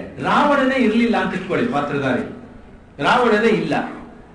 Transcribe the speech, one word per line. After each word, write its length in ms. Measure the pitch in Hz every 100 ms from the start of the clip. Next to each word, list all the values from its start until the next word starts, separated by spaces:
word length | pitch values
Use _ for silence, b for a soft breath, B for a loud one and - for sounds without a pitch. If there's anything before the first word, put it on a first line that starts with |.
| - -
ರಾವಣನೇ 520 | 151 220 294 269 262 262
ಇರ್ಲಿಲ್ಲ 420 | 214 226 233 196
ಅಂತ 160 | 180
ಇಟ್ಕೊಳ್ಳಿ 340 | 180 - 151 120
ಪಾತ್ರಧಾರಿ. 540 | 143 143 143 131 123 - - - - - - - -
ರಾವಣನೇ 440 | 156 233 247 208 226
ಇಲ್ಲ. 260 | 175 151 120 - - - - -